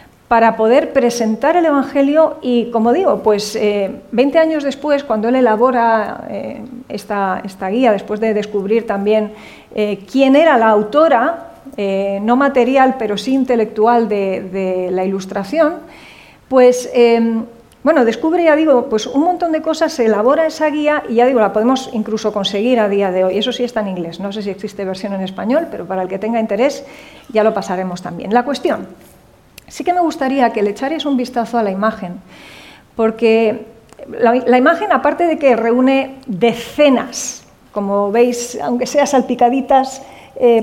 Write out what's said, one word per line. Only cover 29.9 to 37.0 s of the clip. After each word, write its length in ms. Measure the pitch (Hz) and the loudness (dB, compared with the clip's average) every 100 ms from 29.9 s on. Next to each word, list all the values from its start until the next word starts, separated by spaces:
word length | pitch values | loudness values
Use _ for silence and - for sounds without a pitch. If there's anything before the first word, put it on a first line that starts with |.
me 60 | 359 | 0
gustaría 520 | 330 - 262 277 240 | 0 0 -2 0 0
que 120 | 226 | 0
le 80 | 208 | -2
echarais 340 | 202 269 320 | -2 -6 -4
un 120 | 302 269 | -2 -2
vistazo 420 | - - 226 240 | -2 -4 -4 -2
a 60 | |
la 80 | 208 | -2
imagen, 480 | 190 214 - 180 180 - - - - - - _ | -2 -4 -4 -10 -12 -16 -20 -20 -20 -20 -20 _
porque 720 | - 220 220 233 226 226 - - - _ - - - | -2 -2 2 2 4 2 -2 -8 -20 _ -20 -16 0
la, 200 | 233 247 | 2 2
la 220 | 247 247 | 2 4
imagen, 340 | 277 330 415 | 4 2 0
aparte 340 | 277 294 294 349 | 0 0 0 -2
de 100 | 320 | 2
que 200 | 277 226 | 2 2
reúne 640 | 226 240 254 269 269 - - | 2 2 2 2 -2 -10 -10
decenas, 1120 | 185 233 233 - - 294 247 | -2 0 -2 -8 2 4 4